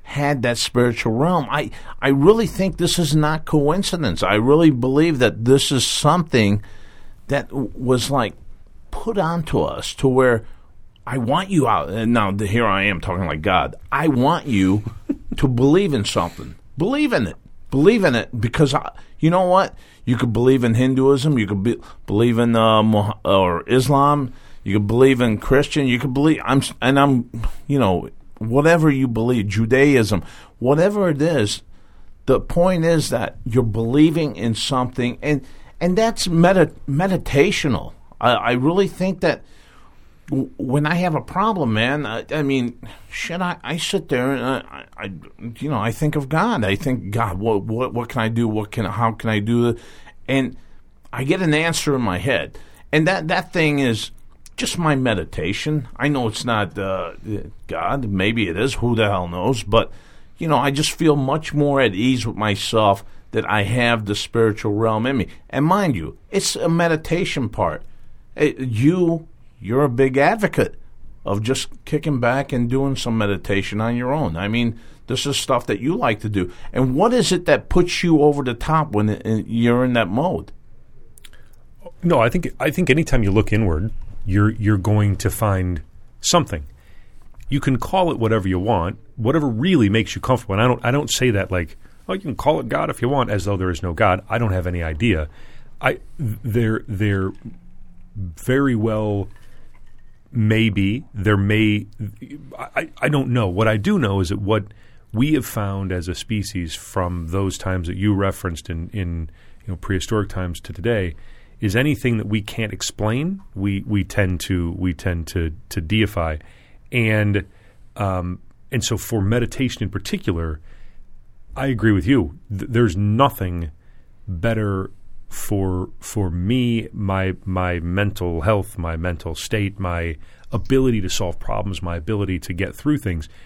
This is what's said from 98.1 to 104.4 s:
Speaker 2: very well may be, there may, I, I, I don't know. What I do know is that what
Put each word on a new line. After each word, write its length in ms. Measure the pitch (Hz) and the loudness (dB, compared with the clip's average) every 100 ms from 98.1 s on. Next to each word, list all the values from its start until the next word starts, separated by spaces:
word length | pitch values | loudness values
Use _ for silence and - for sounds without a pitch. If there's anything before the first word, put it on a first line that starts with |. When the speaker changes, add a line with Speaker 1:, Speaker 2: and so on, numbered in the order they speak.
Speaker 2:
very 640 | 104 90 - - 131 139 113 | -10 -10 -6 0 2 4 2
well 500 | 110 107 107 101 95 - - - - - - - - - - | 0 0 0 -2 -4 -10 -18 -16 -16 -16 -18 -18 -18 -20 -6
may 400 | 120 107 110 113 | 0 2 4 2
be, 320 | 101 98 120 - | 2 0 -2 -6
there 240 | 104 98 101 | -2 2 2
may, 520 | 98 107 107 104 104 - 104 - 127 147 - - | 4 4 4 2 -4 -10 -12 -12 -16 -16 -16 -16
I, 120 | - - | -8 -6
I, 140 | - - | -6 -2
I 60 | - | 0
don't 220 | 147 131 | 0 2
know. 180 | 120 98 | 0 0
What 180 | 90 110 | 2 2
I 100 | 107 | 2
do 220 | 123 208 | 2 2
know 220 | 107 98 | 2 0
is 80 | 87 | 0
that 100 | |
what 280 | 101 | -2